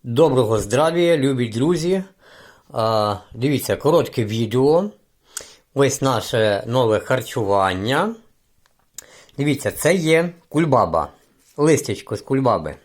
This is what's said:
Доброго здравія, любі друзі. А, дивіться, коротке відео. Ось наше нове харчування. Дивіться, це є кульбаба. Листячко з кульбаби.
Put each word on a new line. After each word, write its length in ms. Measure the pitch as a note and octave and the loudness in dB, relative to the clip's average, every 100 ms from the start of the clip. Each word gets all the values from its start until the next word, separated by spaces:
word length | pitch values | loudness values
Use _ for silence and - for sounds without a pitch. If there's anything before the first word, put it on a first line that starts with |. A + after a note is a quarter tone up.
Доброго 540 | B2 A#2 D#3+ C3 A2 A2 | -2 2 4 4 2 0
здравія, 580 | G#2 A#2+ D#3+ E3+ E3+ E3 | 0 0 2 2 2 2
любі 320 | C3+ B2+ A#2+ | 2 0 -2
друзі. 540 | A2 C#3+ F3 E3+ F#3+ F#3+ _ _ - - _ _ | 0 0 0 0 -2 -4 _ _ -20 -20 _ _
А, 440 | A#2+ A2 A2 G#2 G2 - | -4 0 0 0 -4 -10
дивіться, 420 | A2+ C3+ C#3 - | -4 -2 -2 -2
коротке 500 | G2 D3 E3+ A#2 - | -2 2 2 0 -4
відео. 640 | G#2+ A2+ A2 A#2+ C3+ E3 G#3 _ _ _ _ - - - _ | -4 -2 -2 2 2 2 0 _ _ _ _ -18 -18 -20 _
Ось 280 | C3+ C3+ - | 0 0 0
наше 640 | C3+ A#2 - A#2+ G#2+ G2+ - | -2 -2 -2 0 0 0 -2
нове 320 | B2+ A#2 G#2 | 0 2 0
харчування. 1160 | - B2+ B2 B2+ G2+ G2+ F#2+ F#2 G#2+ C#3+ G#3 A3+ _ _ _ _ _ _ _ - - - - - | 0 -4 -2 -6 0 2 2 0 -2 -2 -2 -6 _ _ _ _ _ _ _ -20 -20 -20 -18 -4
Дивіться, 340 | D3 C#3 - | -2 -2 -4
це 240 | - D3 | -2 0
є 340 | F#3 D#3 D#3+ F3 - _ | 0 2 2 0 -8 _
кульбаба. 600 | D3 E3 B2+ F#2 D#2+ D2 - _ _ _ - | -2 2 2 2 0 -2 -12 _ _ _ -2
Листячко 580 | D3+ D3 - G2+ - | 2 2 0 -8 -8
з 60 | G#2+ | -10
кульбаби. 540 | - C3+ C3 G2 D#2 C#2 | -4 0 0 0 -4 -12